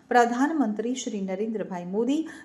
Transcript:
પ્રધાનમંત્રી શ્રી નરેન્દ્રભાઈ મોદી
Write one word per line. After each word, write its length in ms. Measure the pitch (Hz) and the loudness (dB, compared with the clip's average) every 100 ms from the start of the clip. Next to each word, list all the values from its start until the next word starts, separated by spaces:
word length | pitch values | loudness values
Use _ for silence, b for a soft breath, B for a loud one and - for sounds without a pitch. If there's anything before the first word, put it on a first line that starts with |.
| - | 2
પ્રધાનમંત્રી 840 | 247 233 247 294 320 220 208 240 | 4 6 4 2 2 0 0 -2
શ્રી 280 | 254 240 208 | -4 -4 -4
નરેન્દ્રભાઈ 640 | 190 190 226 220 - 180 175 | -4 -2 -2 -4 -4 -6 -4
મોદી 240 | 202 240 302 320 B | -2 0 0 -2 B